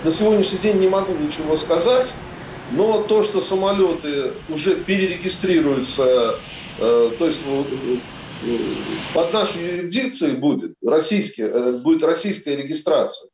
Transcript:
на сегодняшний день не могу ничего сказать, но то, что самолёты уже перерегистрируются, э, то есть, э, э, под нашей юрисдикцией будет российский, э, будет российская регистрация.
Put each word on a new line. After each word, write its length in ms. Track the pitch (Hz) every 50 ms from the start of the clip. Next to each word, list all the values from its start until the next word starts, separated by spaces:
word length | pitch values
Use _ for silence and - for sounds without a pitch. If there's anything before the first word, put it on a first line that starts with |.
| -
на 60 | 160
сегодняшний 480 | 160 - 214 214 214 202 190 - 202 180
день 220 | 196 214 202 190
не 80 | 185 185
могу 240 | 190 196 190 185 180
ничего 420 | 156 147 147 - 156 160 151 160
сказать, 560 | 151 - 170 170 - - 240 254 254 254 - - - - - - - - - - - - -
но 320 | 123 147 196 220 220 208 -
то, 180 | 208 214 214
что 180 | 208 208 - 185
самолёты 920 | - - 190 190 190 196 202 196 190 175 160 - - 147 143 139 131 123 - - - -
уже 260 | 156 151 147 190 180
перерегистрируются, 1700 | - - - 196 196 190 180 175 170 185 185 - - - 190 180 160 151 143 135 127 127 - - 143 135 127 127 123 117 110 104 - - - - - - - - -
э, 300 | 104 117 117 117 120 117 117
то 80 | - 170
есть, 160 | 160 151 135 139
э, 180 | 139 139 135 139 139 131 131 131 120 123 123 - - - - - - - - 113
э, 120 | 120 120 113 104 95 - 104 101 107 110 107 - - -
под 180 | 156 170 170
нашей 440 | 208 214 190 - - 170 170 180 175
юрисдикцией 600 | 175 185 170 180 254 262 262 - - 165 147 127
будет 380 | 127 143 147 247 - - - - _ -
российский, 600 | 117 139 160 156 - 214 196 - - - - 107
э, 340 | 107 - 123 123 123 123 123 127
будет 180 | 156 165 156
российская 540 | 151 165 165 - - 202 180 - - 147 139
регистрация. 760 | 139 135 143 160 156 - 175 156 131 - - - - - -